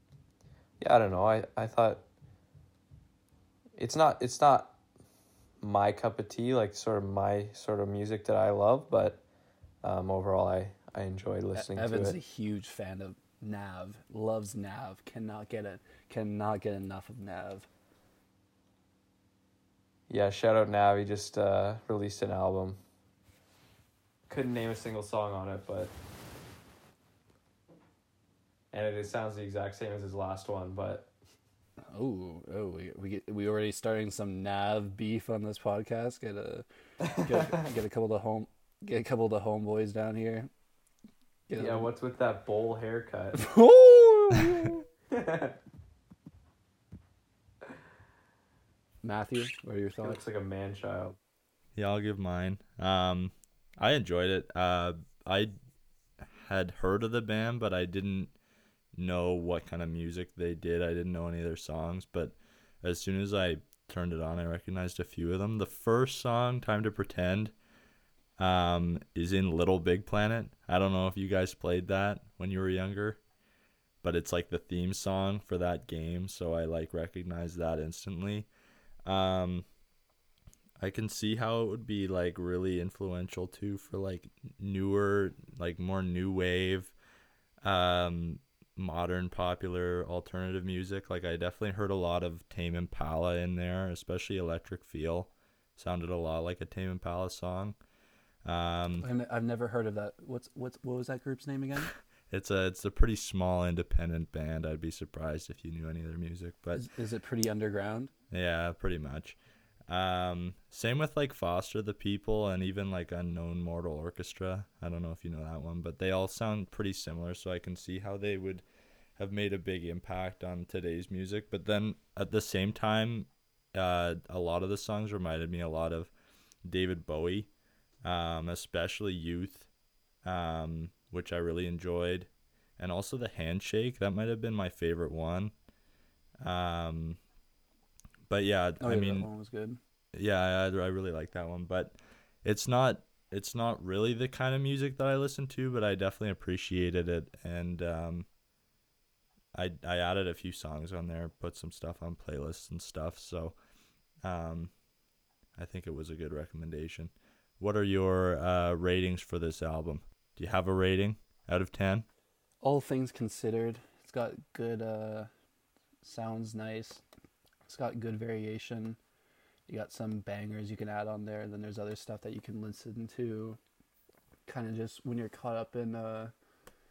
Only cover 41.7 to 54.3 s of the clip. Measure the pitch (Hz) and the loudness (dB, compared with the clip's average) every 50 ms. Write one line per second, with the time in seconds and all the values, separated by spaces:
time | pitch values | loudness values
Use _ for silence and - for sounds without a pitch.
41.7 | 113 110 113 117 117 - 123 127 - - 127 117 101 - - - 104 107 113 113 | -2 -2 -2 -2 -4 -4 -6 -6 0 0 2 2 0 -2 -2 -2 0 0 0 0
42.7 | 113 113 117 110 117 117 - - - 98 92 98 - - - - - 220 233 349 | -2 -4 -4 -4 -4 -4 -6 -6 -6 -6 -4 -4 -4 -4 -4 6 12 12 12 12
43.7 | 494 508 508 494 494 480 466 453 440 415 415 403 359 339 330 349 359 339 330 339 | 12 12 12 12 12 12 12 12 12 12 10 10 8 8 8 6 4 4 2 0
44.7 | 339 330 302 - _ _ _ - 262 233 190 170 165 165 143 131 - - - - | -2 -4 -8 -12 _ _ _ -4 -4 -2 0 0 -2 -2 -2 -4 -6 -10 -20 -20
45.7 | - - - - - _ _ - - - - - - - - - _ _ _ _ | -20 -20 -20 -20 -20 _ _ -20 -20 -20 -20 -20 -20 -20 -20 -20 _ _ _ _
46.7 | _ _ _ _ - - - _ _ _ _ _ _ _ _ - - - - - | _ _ _ _ -20 -20 -20 _ _ _ _ _ _ _ _ -20 -20 -18 -18 -18
47.7 | - - - - - - - - _ _ _ _ _ _ _ _ _ _ _ _ | -16 -18 -20 -20 -20 -20 -20 -20 _ _ _ _ _ _ _ _ _ _ _ _
48.7 | _ _ _ _ - - - 113 104 107 104 - 123 120 120 123 - - - - | _ _ _ _ -18 -12 -8 -6 -4 -4 -4 -4 -4 -4 -4 -6 -8 -12 -12 -8
49.7 | 107 104 101 98 - 113 110 107 107 - - 110 107 101 98 95 98 95 98 98 | -4 -4 -4 -4 -4 -6 -6 -6 -8 -8 -8 -8 -6 -6 -6 -6 -6 -6 -6 -8
50.7 | 101 95 98 101 95 92 95 101 98 - _ _ _ _ _ _ _ _ _ - | -8 -8 -8 -6 -6 -6 -6 -8 -10 -14 _ _ _ _ _ _ _ _ _ -12
51.7 | - 104 101 101 104 104 104 107 101 98 92 90 90 90 90 95 101 - - - | -6 -4 -2 0 0 0 0 -2 -2 -2 -2 -2 -2 -2 -2 -2 -4 -6 -8 -14
52.7 | - - 92 95 95 92 92 92 90 90 92 92 - - - _ _ _ _ - | -8 -2 0 2 2 4 4 2 2 0 -2 -4 -6 -12 -20 _ _ _ _ -20
53.7 | - - - 117 151 139 95 87 87 87 90 92 | -4 0 2 4 4 2 2 0 0 2 2 2